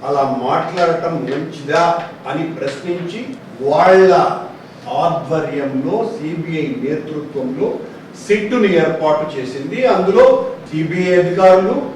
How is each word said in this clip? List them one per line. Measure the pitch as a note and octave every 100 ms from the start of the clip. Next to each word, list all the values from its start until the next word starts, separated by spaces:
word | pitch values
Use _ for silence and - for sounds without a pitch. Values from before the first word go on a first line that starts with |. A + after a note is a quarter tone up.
| -
అలా | C#3 C3 B2 A#2+
మాట్లాడటం | - E3 F3 E3+ E3 E3 D#3+ C3
మంచిదా | C#3+ D#3+ D#3+ - E3+ E3+ E3+ - - -
అని | F3 D#3 -
ప్రశ్నించి | F3+ - F3+ F3 E3+ A3 C4 - - - C3+
వాళ్ళ | D3+ F3+ F#3+ F#3 E3+ - - - - - - A#3+ B3+
ఆధ్వర్యంలో | E3+ - C3 D#3+ C#3 C#3 C3+ C3 D#3+ G#3 A#3 -
సీబీఐ | D#3 E3 D#3+ D#3+ C#3 B2
నేతృత్వంలో | C3 D#3 - D3+ - C#3 B2+ C3+ - - - - - - -
సిట్టును | G#3 G#3 B3 G3+ E3+
ఏర్పాటు | D#3 D3+ D#3 D3+ D3+
చేసింది. | C#3 B2+ C#3 D3+ A3 B3+
అందులో | F#3 F#3 G#3+ C4 C4 - - -
సీబీఐ | D#3 D#3+ F3+ F3+ F3+
అధికారులు | E3+ F#3+ F#3 F#3 G3 B3 -